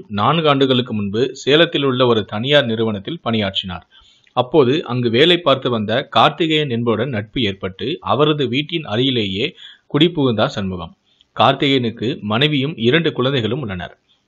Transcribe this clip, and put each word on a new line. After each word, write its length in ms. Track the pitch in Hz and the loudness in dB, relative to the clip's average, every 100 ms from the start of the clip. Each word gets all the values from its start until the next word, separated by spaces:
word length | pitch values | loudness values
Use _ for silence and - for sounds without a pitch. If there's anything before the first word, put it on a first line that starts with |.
| - | -6
நான்கு 400 | 104 110 165 151 | -2 0 2 2
ஆண்டுகளுக்கு 460 | 139 135 127 113 | 2 2 2 0
முன்பு 360 | 107 101 104 135 | -4 -4 -2 -2
சேலத்தில் 520 | - - 147 165 160 | -2 2 4 4 2
உள்ள 220 | 139 127 127 | 0 2 2
ஒரு 160 | 113 | 2
தனியார் 400 | 98 107 127 147 | 0 -4 2 2
நிறுவனத்தில் 560 | 127 110 113 104 95 165 | 2 0 -2 -2 -6 -8
பணியாற்றினார். 600 | 123 113 98 - 95 82 - _ _ _ _ - | -4 -2 -2 -4 -8 -10 -14 _ _ _ _ -4
அப்போது 480 | 123 165 123 143 | 0 4 4 2
அங்கு 260 | - 127 120 | -2 -2 0
வேலை 280 | 113 160 175 | 4 4 4
பார்த்து 320 | 147 131 131 | 2 0 0
வந்த 380 | 117 104 117 - 110 | -2 -2 -2 0 2
கார்த்திகேயன் 560 | 135 151 165 156 147 117 | 2 2 0 0 -2 -2
என்பவருடன் 380 | 120 104 135 113 | 0 0 -2 -4
நட்பு 240 | 104 - | -6 -4
ஏற்பட்டு, 580 | 110 95 95 92 107 180 | -4 -4 -8 -8 -8 -6
அவரது 460 | - 113 139 151 127 | -2 2 2 2 -2
வீட்டின் 360 | 123 151 170 | -2 -4 -6
அருகிலேயே 640 | 123 104 135 123 101 95 135 - - - _ | -4 -2 0 0 -2 -2 -4 -6 -20 -20 _
குடிபுகுந்தார் 720 | 143 170 165 135 107 127 - | 2 2 2 0 2 0 -2
சண்முகம். 380 | 95 92 85 - _ _ _ - | -6 -6 -10 -16 _ _ _ 2
கார்த்திகேயனுக்கு 840 | 110 139 147 135 117 - 107 151 | 2 2 2 0 0 -4 -6 -6
மனைவியும் 520 | 104 107 151 151 127 - | -4 0 0 0 -2 -2
இரண்டு 360 | 117 151 156 | 2 2 2
குழந்தைகளும் 480 | 127 127 139 107 143 | -2 -2 0 -2 -4
உள்ளனர். 320 | 127 90 80 - _ _ | -6 -8 -10 -14 _ _